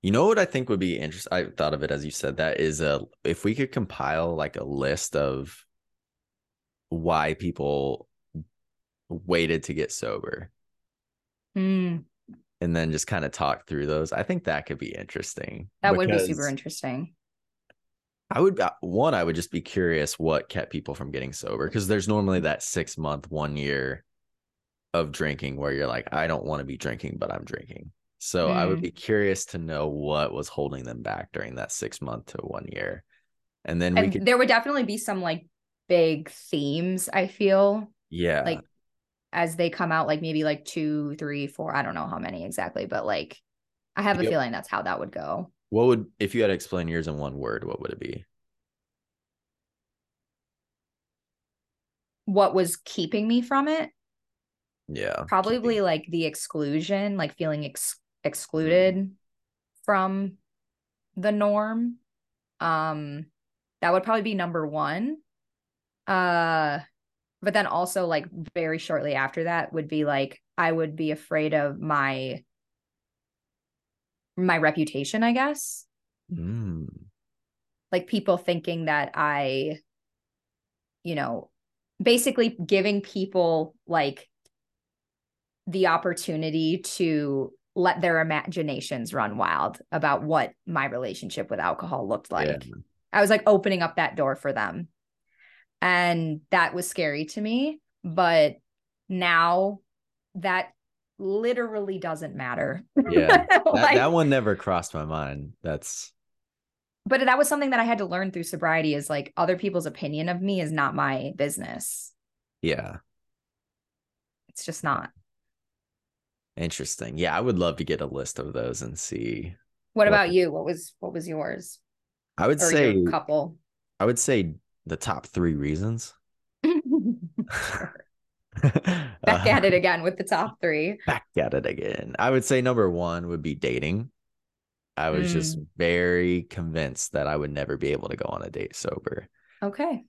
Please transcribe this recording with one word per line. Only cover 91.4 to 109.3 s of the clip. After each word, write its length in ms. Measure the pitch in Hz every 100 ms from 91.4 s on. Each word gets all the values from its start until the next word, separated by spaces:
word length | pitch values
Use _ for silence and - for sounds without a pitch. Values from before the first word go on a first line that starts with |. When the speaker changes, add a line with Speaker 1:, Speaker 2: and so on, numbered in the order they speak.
| 101
Speaker 2:
with 100 | 101
alcohol 480 | 85 78 90 131 101
looked 240 | 104 -
like. 320 | 87 78 71 64
Speaker 1:
Yeah. 80 | - - _ _
Speaker 2:
I 80 | 208
was, 100 | 202
like, 140 | 214 214
opening 340 | 196 196 185
up 140 | 165 -
that 200 | 156 -
door 180 | 135 135
for 160 | 143
them. 360 | 120 104 85 170 _ _ _ _ _ _ _ _ _
And 580 | 180 175 175 170 160 156 _
that 240 | 185 165
was 140 | 175 165
scary 360 | - 156 143 156
to 140 | -
me, 400 | 214 240 285 311 _ _
but 520 | 180 165 175 165 151 - _ _ _ _ _
now 720 | 185 175 165 170 180 190 208 _ _ _ _ _
that 380 | 190 190 185 - _ _ _ _ _
literally 800 | 196 202 233 247 233 214 202 190
doesn't 360 | 170 156 156
matter. 500 | 139 127 120 135 175 - - 269
Speaker 1:
Yeah. 380 | - - 359 359
Speaker 2:
<laughs> 40 |
Speaker 1:
That, 140 | 370 370
Speaker 2:
Like 280 | - -
Speaker 1:
that 180 | - 139
one 160 | 170 156
never 280 | 135 107 98
crossed 360 | - 90 87
my 120 | 78 78
mind. 460 | 78 71 71 73 -
That's 500 | 82 76 - - - _ _ _ _ _ _ _ _ _ -
Speaker 2:
But 140 | 262
that 140 | 254 262
was 100 | 285
something 220 | 294 277
that 100 | 247
I 40 |
had 140 | 226 226
to 60 |
learn 260 | 185 180 190
through 120 | 180
sobriety 520 | 165 165 165 160 156
is, 140 | 147 147
like, 240 | 147 139